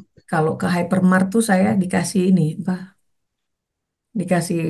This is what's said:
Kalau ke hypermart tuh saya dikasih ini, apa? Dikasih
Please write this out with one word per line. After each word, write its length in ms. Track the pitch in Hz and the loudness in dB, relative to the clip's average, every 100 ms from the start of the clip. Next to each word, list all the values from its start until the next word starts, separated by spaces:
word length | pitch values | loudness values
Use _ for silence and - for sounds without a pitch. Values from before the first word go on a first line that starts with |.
| - _ _ | -8 _ _
Kalau 260 | 165 156 190 | -2 -2 -2
ke 60 | 185 | -2
hypermart 600 | 175 170 185 185 185 190 | -2 0 2 4 4 2
tuh 140 | 226 226 | 0 2
saya 280 | 185 202 208 | 2 2 0
dikasih 560 | 180 190 175 196 185 | 0 -2 -2 0 2
ini, 240 | 185 156 156 | 2 2 -2
apa? 380 | - 180 185 _ _ _ _ _ _ _ _ _ _ _ _ 220 | -6 -6 -8 _ _ _ _ _ _ _ _ _ _ _ _ -8
Dikasih 420 | 175 175 160 170 165 | -2 -2 -2 -4 -2